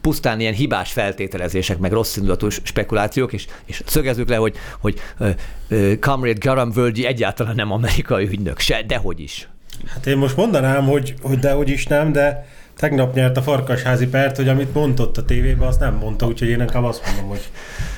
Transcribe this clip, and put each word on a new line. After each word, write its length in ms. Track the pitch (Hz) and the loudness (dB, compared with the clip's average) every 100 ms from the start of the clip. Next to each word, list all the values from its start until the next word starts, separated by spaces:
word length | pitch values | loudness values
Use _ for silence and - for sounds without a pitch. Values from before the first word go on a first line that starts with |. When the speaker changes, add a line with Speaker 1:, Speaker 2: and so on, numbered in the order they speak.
Speaker 1:
pusztán 380 | 156 151 127 110 | 0 0 -2 0
ilyen 140 | 113 | -2
hibás 380 | 104 151 101 90 | 0 0 0 -2
feltételezések, 840 | - 101 - 95 92 87 92 90 85 | -2 -2 -4 -6 -4 -2 -2 -2 0
meg 140 | 90 | 0
rossz 240 | 107 107 - | 0 0 0
indulatú 340 | 95 90 107 | 0 2 0
spekulációk, 840 | - - - 104 107 104 - 123 | -2 -4 -4 0 0 0 0 -2
és, 140 | 101 - - - | -4 -10 -16 -12
és 160 | - - | -10 0
szögezzük 440 | 151 131 120 120 | 2 2 0 0
le, 60 | 113 | 2
hogy, 200 | 110 - - - | 2 0 -12 -4
hogy, 200 | - - - - | -2 -2 -8 -2
ö, 120 | 104 90 - - - | -2 0 -6 -10 -2
ö, 240 | 110 98 110 | 2 2 2
Comrade 400 | 139 135 123 107 131 | 2 2 0 0 2
Garam 220 | 131 120 | 2 2
Völgyi 340 | 113 120 110 123 | 2 2 0 -2
egyáltalán 500 | 123 101 - 113 117 | 0 -2 -2 -4 -2
nem 160 | 107 | -2
amerikai 560 | 104 117 - - 110 98 | 0 2 2 2 0 0
ügynök, 320 | 92 92 67 | -2 -4 0
se, 240 | - 120 107 | 0 0 -2
dehogy 320 | 120 101 82 | -2 -2 -4
is. 300 | 71 - - - - - - | -8 -14 -16 -20 -16 -12 -8
Speaker 2:
Hát 200 | - - | -4 0
én 100 | 135 | 2
most 180 | 139 131 | 2 2
mondanám, 480 | 226 160 131 139 139 | 2 2 2 2 2
hogy, 280 | 143 127 - | 2 0 -6
hogy 180 | 131 135 | -2 2
dehogy 300 | 139 143 143 | 2 2 2
is 160 | 139 - | 0 0
nem, 240 | 147 156 | 2 2
de 360 | 143 143 135 - - - - | 2 2 0 -12 -20 -20 -4
tegnap 360 | 151 156 127 131 | 0 2 2 2
nyert 220 | 127 127 | 2 2
a 40 | |
Farkasházi 680 | 127 135 131 123 127 123 127 | 0 0 0 -2 0 0 2
pert, 280 | 131 139 135 | 2 0 2
hogy 120 | 131 | 2
amit 260 | 135 139 | 2 0
mondott 440 | 147 147 123 117 - | 0 2 4 2 2
a 80 | 127 | 2
tévében, 420 | 123 131 131 127 | 4 4 4 4
azt 120 | 117 | 4
nem 160 | 131 107 | 2 0
mondta, 300 | 107 104 117 | 0 0 0
úgyhogy 200 | 113 117 | 0 0
én 120 | 117 | 2
inkább 240 | 120 123 | 2 2
azt 180 | 120 110 - | 0 -2 0
mondom, 200 | 101 98 | 0 0
hogy, 200 | 101 - - - - - | -6 -8 -14 -14 -8 -8